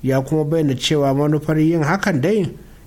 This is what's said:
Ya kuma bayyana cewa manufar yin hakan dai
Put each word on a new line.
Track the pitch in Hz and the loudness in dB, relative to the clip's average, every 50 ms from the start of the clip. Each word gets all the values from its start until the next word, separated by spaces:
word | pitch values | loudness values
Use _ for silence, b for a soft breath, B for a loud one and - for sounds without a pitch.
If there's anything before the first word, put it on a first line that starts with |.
| - | -2
Ya | 127 131 131 131 | 0 0 0 0
kuma | - 156 156 151 | 0 -2 -2 0
bayyana | 147 165 165 156 139 131 | 0 0 0 2 0 0
cewa | 131 - - 156 147 139 135 135 | -2 -2 0 0 2 2 2 2
manufar | 139 147 151 151 147 151 - 156 156 | 2 2 2 0 0 0 0 0 2
yin | 156 160 170 165 147 | 2 2 2 2 0
hakan | 143 175 196 - 156 147 131 | 0 0 0 0 0 0 0
dai | 131 175 214 214 - - - B B B B B B | 0 0 0 0 -2 -2 -6 B B B B B B